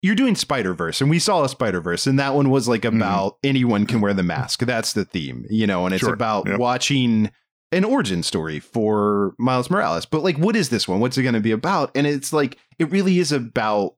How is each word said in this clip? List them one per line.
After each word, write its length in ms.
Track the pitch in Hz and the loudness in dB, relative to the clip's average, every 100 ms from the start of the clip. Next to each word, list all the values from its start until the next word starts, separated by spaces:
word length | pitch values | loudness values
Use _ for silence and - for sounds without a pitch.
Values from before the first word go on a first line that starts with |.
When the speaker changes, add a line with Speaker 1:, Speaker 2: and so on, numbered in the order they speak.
Speaker 1:
you're 140 | 185 | 0
doing 220 | 214 269 202 | 2 2 0
Spider-Verse 640 | - 135 95 87 82 - | -2 -2 -2 -2 -4 0
and 100 | 139 | 2
we 80 | 165 | 2
saw 240 | 208 185 | 2 2
a 60 | 135 | 0
Spider-Verse 580 | - 117 90 82 85 135 | 0 -2 -2 -2 -2 0
and 140 | 135 | 0
that 140 | 139 143 | 2 2
one 140 | 139 | 2
was, 180 | 135 117 | 2 2
like, 140 | 117 | 0
Speaker 2:
Mm-hmm. 140 | 117 113 | 2 0
Speaker 1:
about 400 | 104 101 98 - | 2 0 -2 -2
anyone 420 | 139 135 123 104 | 0 2 2 2
can 160 | 104 120 | 2 2
wear 140 | 101 | 0
the 80 | 98 | 0
mask. 380 | 87 78 - - | 0 -2 -4 -4
That's 320 | 120 117 110 | -2 -2 -2
the 120 | 107 | -4
theme, 400 | 95 90 71 62 - | -4 -6 -6 -10 -4
you 160 | 110 107 | 0 2
know, 200 | 92 90 | 0 0
and 60 | |
it's 100 | 92 | 0
Speaker 2:
Sure. 100 | 110 | -2
Speaker 1:
about 320 | 92 117 104 98 | 0 -2 -2 -2
Speaker 2:
Yep. 140 | 101 | 0
Speaker 1:
watching 720 | 120 123 - 139 123 110 107 _ _ _ _ | 0 0 0 2 2 2 0 _ _ _ _
an 120 | 175 | 0
origin 380 | 208 269 123 87 | 2 0 0 -2
story 380 | 80 92 80 76 | -2 -4 -4 -8
for 760 | - 117 107 107 104 101 101 - | -6 -2 0 2 2 2 0 -2
Miles 300 | 120 127 123 | 0 0 0
Morales. 360 | 190 - 165 - | -2 0 -2 -2
But, 160 | 156 | -2
like, 140 | 175 147 | -2 0
what 160 | 185 | 0
is 140 | 226 156 | 0 0
this 180 | 113 - | -2 -2
one? 140 | 92 | 0
What's 180 | 123 131 | 0 0
it 60 | |
gonna 160 | 127 117 | 0 0
be 100 | 107 | 0
about? 400 | 110 156 190 139 135 | 0 0 -2 -2 0
And 100 | 147 | 0
it's 260 | 143 - | -2 -2
like, 260 | 156 139 - _ _ | 0 0 -4 _ _
it 140 | 160 | 0
really 260 | 190 196 180 | 2 2 2
is 140 | 160 | 2
about 640 | 147 117 120 110 104 98 | -2 -2 -2 0 0 0